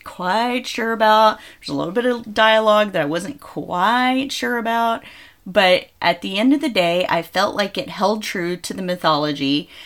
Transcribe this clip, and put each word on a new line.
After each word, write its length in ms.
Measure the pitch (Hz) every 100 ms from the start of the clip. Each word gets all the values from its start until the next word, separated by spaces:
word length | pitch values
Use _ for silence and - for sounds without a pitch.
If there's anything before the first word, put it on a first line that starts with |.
quite 640 | - - 180 214 247 247 240
sure 260 | - 226
about. 460 | 226 220 214 220 220 - -
There's 80 | -
a 60 |
little 180 | 139 151
bit 140 | 190 247
of 260 | 240 226
dialogue 600 | 208 220 220 220 208 208
that 100 | 185
I 40 | 143
wasn't 340 | 165 190 -
quite 880 | - - - 180 196 247 254 262 269
sure 240 | - 240 240
about. 480 | 226 233 233 226 - - - _
But 440 | - 196 185 180 - -
at 220 | 175 175
the 160 | 202 190
end 160 | 247
of 60 | 294
the 80 | 311
day, 360 | 202 170 180 180
I 120 | 170
felt 360 | 165 185 196 -
like 200 | 196 190
it 120 | 180
held 320 | 170 202 214
true 340 | - 196 175 175
to 160 | -
the 80 | 190
mythology. 880 | 185 180 165 151 151 143 139 147 - -